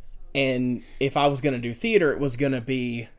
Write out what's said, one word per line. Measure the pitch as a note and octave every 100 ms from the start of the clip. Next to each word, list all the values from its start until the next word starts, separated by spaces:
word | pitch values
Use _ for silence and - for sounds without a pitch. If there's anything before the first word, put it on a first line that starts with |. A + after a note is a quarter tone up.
| - - - C#3+
And | C3+ B2+ B2+ A#2+ - -
if | C#3 D3
I | C#3+
was | C3+
gonna | C#3+ B2
do | A#2+
theater, | A#2 A#3 G#3 D#3
it | G2
was | C#3+ A#2+
gonna | C#3 C3
be | A2+ C3 B2 A#2 A2